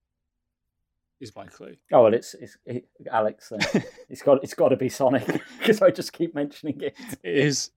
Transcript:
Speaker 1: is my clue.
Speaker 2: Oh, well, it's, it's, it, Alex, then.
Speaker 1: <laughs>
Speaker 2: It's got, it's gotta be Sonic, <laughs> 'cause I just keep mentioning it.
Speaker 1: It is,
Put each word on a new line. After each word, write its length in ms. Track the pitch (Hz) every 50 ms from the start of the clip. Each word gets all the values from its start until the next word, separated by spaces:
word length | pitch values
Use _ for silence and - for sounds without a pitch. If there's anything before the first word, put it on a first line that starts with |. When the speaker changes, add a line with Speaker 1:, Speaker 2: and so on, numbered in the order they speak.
| _ _ _ _ _ _ _ _ _ _ _ _ _ _ _ _ _ _ _ _ _ _ _ -
Speaker 1:
is 140 | 135 110 -
my 100 | 107 98
clue. 300 | 87 - - - - - - _ - -
Speaker 2:
Oh, 80 | 135 117
well, 100 | 107 110
it's, 180 | 120 - - -
it's, 240 | - 123 104 - _ -
it, 200 | - 120 123 - _ _ - - -
Alex, 380 | 123 113 107 107 - _ - -
then. 340 | 110 104 101 - - 208 - -
Speaker 1:
<laughs> 200 | - - - -
Speaker 2:
It's 140 | 139 - -
got, 200 | 143 139 135 -
it's 120 | 131 -
gotta 200 | - 165 127 131
be 140 | - 131 123
Sonic, 380 | - - - 123 135 127 - - - - - -
<laughs> 100 | - - -
'cause 200 | - 147 - -
I 80 | 175
just 220 | - - 165 - -
keep 200 | - 170 170 -
mentioning 480 | 147 143 147 - - - 156 127 -
it. 160 | 151 139 - - 127 120 131 -
Speaker 1:
It 140 | - 180 170 147
is, 320 | 143 147 135 - - - _